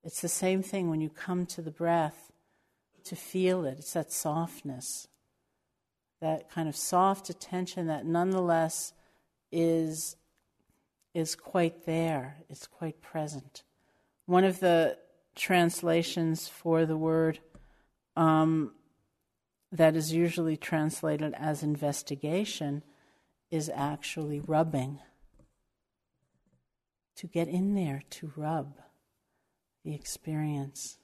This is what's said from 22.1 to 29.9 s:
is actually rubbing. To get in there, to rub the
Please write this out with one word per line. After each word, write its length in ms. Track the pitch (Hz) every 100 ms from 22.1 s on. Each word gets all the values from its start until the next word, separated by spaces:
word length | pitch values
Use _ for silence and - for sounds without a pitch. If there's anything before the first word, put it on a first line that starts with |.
| 139 151 175 208 - 147 143 - _ _ _ _ _ _
is 200 | 160 151 -
actually 640 | 143 147 - - 151 147
rubbing. 600 | 147 156 165 147 131 143 - _ - _ _ _ _ _ _ _ _ _ _ _ _ _ _ _ _ _ _ -
To 100 | 185
get 220 | 170 170
in 260 | 180 190 202
there, 280 | 170 139 -
to 200 | - 160 147
rub 400 | 151 160 139 139 - _ _ _ _ _ _ _ _ _
the 100 | 160